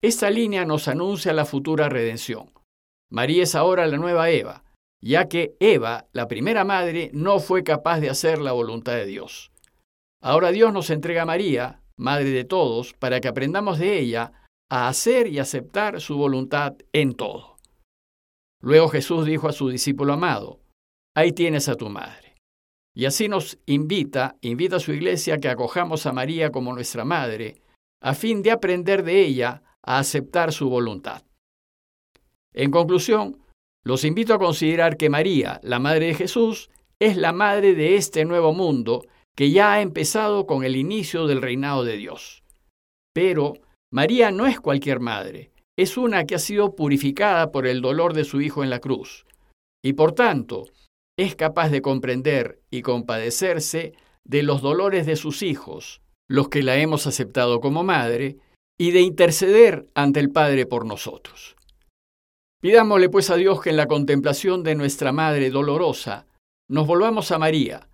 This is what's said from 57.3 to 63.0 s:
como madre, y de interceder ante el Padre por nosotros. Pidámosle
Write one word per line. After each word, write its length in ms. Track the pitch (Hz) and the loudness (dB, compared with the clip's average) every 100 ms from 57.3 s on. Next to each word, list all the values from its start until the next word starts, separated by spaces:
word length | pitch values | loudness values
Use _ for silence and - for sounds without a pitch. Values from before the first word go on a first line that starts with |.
| - 123 120 | 0 2 2
como 220 | 135 156 | 0 -2
madre, 520 | 185 165 117 117 139 143 _ _ _ _ | 0 0 0 -2 -4 -8 _ _ _ _
y 120 | 175 | 2
de 100 | 180 | 6
interceder 880 | 180 160 170 156 190 214 233 160 - | 4 6 4 4 4 10 8 8 -6
ante 260 | - 143 147 | 0 2 4
el 100 | 143 | 2
Padre 360 | 147 151 139 127 | 2 2 2 0
por 180 | 120 | -2
nosotros. 720 | 110 101 - - - - - _ _ _ _ _ _ _ _ _ _ _ | -4 -10 -12 -14 -20 -20 -20 _ _ _ _ _ _ _ _ _ _ _
Pidámosle 480 | 175 226 220 202 | 6 6 6 4